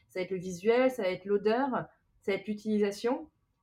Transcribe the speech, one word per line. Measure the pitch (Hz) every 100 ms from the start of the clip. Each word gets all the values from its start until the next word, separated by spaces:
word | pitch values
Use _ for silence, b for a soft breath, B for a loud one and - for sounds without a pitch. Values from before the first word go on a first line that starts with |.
| b
ça | 185
va | 185
être |
le | 190
visuel, | 185 175 208 240 262
ça | 254
va | 185
être | 185
l'odeur, | 202 202 208 233 269 214 156 b _ _
ça | -
va | 190
être | 214
l'utilisation. | 208 214 214 202 202 233 294 - _ _ _